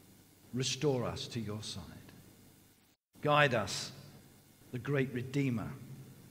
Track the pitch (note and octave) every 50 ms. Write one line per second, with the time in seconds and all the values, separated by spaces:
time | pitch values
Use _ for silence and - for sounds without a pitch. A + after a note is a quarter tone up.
0 | - - - - - - - - - - - B2 C3 - - - D#3 D3 C3 B2
1 | A2 F2 - - - - - A#2 G#2+ G2+ G#2 A2 - - - G2 E2 - - -
2 | - - - - - - - - - - - - - - - _ _ _ _ _
3 | _ _ _ - - D3 D3 D3 D3 C#3 B2 A2 G2 - - - - - - -
4 | - - - - - - - - - - - - - - - B2+ - C3+ C#3+ C3+
5 | C3+ C3+ B2+ B2 A2 - B2+ C#3+ C#3 C3 A#2 G#2 E2+ C#2+ - - - - - -
6 | - - - - - -